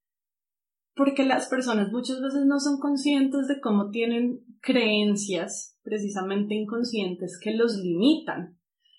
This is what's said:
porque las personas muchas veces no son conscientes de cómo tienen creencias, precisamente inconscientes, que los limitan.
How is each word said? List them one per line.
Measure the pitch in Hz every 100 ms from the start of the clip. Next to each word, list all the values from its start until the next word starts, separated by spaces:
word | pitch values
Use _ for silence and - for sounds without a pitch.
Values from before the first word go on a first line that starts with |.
| _ _ _ _ _ _ _ _ _
porque | - 277 277
las | 269 - -
personas | - 247 220 202
muchas | 240 254 262
veces | 269 277 277
no | 277
son | 285 277
conscientes | 285 277 294 277 269 277 262
de | 277
cómo | 233 208 202
tienen | 226 233 233 240 254 - -
creencias, | - 254 220 208 208 202 202 175 180 - - _
precisamente | - 208 202 190 190 202 208
inconscientes, | 214 208 233 247 220 185 180 180 -
que | 214
los | 220 233 202
limitan. | 180 170 254 320 - - 175 - _ _ _